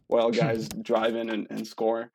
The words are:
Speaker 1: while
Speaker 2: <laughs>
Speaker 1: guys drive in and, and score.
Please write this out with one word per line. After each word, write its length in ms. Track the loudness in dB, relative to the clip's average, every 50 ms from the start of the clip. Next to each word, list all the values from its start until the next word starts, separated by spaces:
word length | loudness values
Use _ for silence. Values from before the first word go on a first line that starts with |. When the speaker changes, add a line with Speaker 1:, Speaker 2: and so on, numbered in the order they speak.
| _ 0
Speaker 1:
while 220 | 2 4 4 4
Speaker 2:
<laughs> 280 | 4 2 2 2 2 0
Speaker 1:
guys 80 | -2 -6
drive 460 | -6 -8 -2 0 0 2 2 2 0
in 140 | 0 -2 -4
and, 180 | -4 -4 -6 -6
and 160 | -8 -8 -8
score. 460 | -8 -6 -2 0 0 0 0 -4 -8